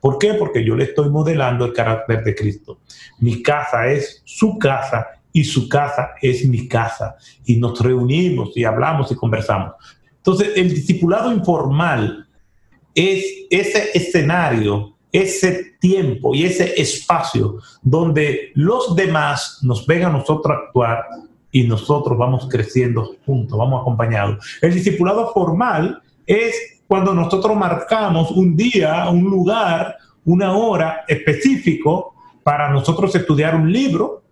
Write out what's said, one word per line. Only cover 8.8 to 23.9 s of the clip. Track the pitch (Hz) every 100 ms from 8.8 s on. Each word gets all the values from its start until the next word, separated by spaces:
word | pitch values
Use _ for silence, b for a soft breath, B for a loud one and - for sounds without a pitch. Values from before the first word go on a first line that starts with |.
| 139 160 131
y | -
conversamos. | 117 110 107 101 92 - b b b _
Entonces, | - 185 202 190
el | 180
discipulado | 147 135 180 170 202 240
informal | 226 180 165 135 139 170 131 107 107 - _ _ _ _ _ _
es | - 185 190 - - -
ese | 175 202 214 208
escenario, | 190 175 175 143 180 160 120 104 101 104 _ _
ese | 185 190 - 185 - - _
tiempo | 180 190 156 117 123
y | 135
ese | 175 180 175 -
espacio | 151 - - 165 - 117 104 104 B B
donde | 131 151 165 151 147 - -
los | - 160 247 254
demás | 175 190 156 147 139 - -
nos | 131 110 -
ven | 165
a | 180
nosotros | 147 - 156 - 147 -
actuar | 127 117 117 - - - _ _
y | 135
nosotros | 117 110 - 147 135 113
vamos | 123 131 -
creciendo | 120 110 127 123 117 110 -
juntos, | - 131 107 107
vamos | 123 127
acompañados. | 127